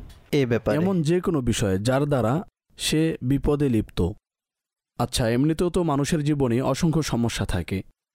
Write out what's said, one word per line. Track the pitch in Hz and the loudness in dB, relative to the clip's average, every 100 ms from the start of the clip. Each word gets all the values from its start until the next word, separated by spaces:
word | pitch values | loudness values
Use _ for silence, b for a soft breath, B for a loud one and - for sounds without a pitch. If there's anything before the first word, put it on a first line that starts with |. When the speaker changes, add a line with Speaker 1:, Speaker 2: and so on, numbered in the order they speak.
| - - - | -14 -18 -4
Speaker 1:
এ | 143 127 | 0 2
ব্যাপারে। | 113 - 147 | 0 0 0
Speaker 2:
এমন | 180 190 | 2 0
যে | 147 180 | 2 0
কোনো | 185 156 | 0 -2
বিষয় | 120 107 104 95 | 0 0 0 0
যার | 113 131 147 | 0 0 2
দ্বারা | 139 110 135 - _ _ - | 0 2 0 -4 _ _ -8
সে | - 156 160 - | -2 0 0 -2
বিপদে | 123 139 - 147 143 | -2 0 0 2 2
লিপ্ত। | 110 - - 87 104 _ _ _ _ _ _ _ - | 2 0 -2 -4 -4 _ _ _ _ _ _ _ -8
আচ্ছা, | 123 - 117 | -4 -2 0
এমনিতেও | 123 147 160 175 | 2 2 2 0
তো | 185 | 0
মানুষের | 165 139 143 165 | 0 0 0 0
জীবনে | 147 147 131 117 | 0 0 2 0
অসংখ্য | 131 135 170 156 | 0 0 0 0
সমস্যা | 143 123 117 - 107 | 0 0 0 -2 -4
থাকে। | 92 82 95 - _ _ | -4 -4 -6 -8 _ _